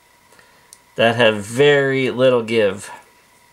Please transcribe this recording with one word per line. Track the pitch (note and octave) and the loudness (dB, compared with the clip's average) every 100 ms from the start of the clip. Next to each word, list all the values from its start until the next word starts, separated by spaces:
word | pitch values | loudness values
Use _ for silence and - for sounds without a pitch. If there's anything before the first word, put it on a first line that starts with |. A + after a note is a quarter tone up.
| _ _ _ _ _ _ _ - _ - | _ _ _ _ _ _ _ -20 _ -2
that | A#2 A#2 | -2 2
have | A2+ G#2+ G2+ | 2 0 -6
very | A#2+ D3 C#3+ C3+ C3 B2+ | 2 2 4 0 -2 -4
little | A2 C3 B2 | 0 2 2
give. | A2+ A2+ G2+ G2 - - _ _ _ _ _ | 0 0 0 -2 -14 -20 _ _ _ _ _